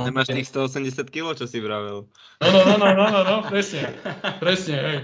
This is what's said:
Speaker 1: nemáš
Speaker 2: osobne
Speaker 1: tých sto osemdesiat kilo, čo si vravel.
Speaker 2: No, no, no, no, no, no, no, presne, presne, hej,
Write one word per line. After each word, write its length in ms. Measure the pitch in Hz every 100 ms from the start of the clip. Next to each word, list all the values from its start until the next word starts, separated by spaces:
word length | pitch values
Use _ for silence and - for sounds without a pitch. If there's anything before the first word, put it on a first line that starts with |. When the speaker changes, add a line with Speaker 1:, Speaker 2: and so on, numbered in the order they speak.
Speaker 1:
nemáš 260 | 123 131 131
Speaker 2:
osobne 60 | 131
Speaker 1:
tých 120 | 131
sto 100 | 139
osemdesiat 460 | 135 139 135 131 139
kilo, 240 | 156 165
čo 80 | 143
si 160 | 120 120
vravel. 480 | 107 104 101 101 - _ - _
Speaker 2:
No, 100 | 165
no, 120 | 190
no, 100 | 190 208
no, 120 | 202
no, 180 | 190 208
no, 120 | 208
no, 160 | 185 214
presne, 380 | 202 196 196 156 - - 190 170 190 -
presne, 380 | 165 185 165 143
hej, 200 | 143 147